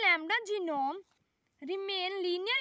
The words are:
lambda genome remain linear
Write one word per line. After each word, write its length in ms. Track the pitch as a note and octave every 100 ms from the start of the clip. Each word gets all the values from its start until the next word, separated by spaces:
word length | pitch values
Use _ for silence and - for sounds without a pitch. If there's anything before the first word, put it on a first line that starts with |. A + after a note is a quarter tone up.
lambda 340 | G4+ E4+ D#4+ A4+ G#4
genome 520 | G#4 E4+ C#4+ C4+ F#4 - _ _ _ _ _
remain 580 | C#4+ G4 G4 F#4+ F4+ G4
linear 380 | F4+ F4 G4 C5+